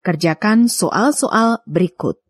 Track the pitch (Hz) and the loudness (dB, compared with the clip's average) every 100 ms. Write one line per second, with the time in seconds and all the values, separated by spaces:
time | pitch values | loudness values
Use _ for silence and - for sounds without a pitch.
0 | - 160 165 156 208 220 233 - 175 - | -4 -2 -2 0 2 4 2 0 -2 0
1 | 254 294 269 220 226 233 - 147 180 _ | 0 0 -2 0 0 -2 -4 -2 -2 _
2 | 147 - | -6 -6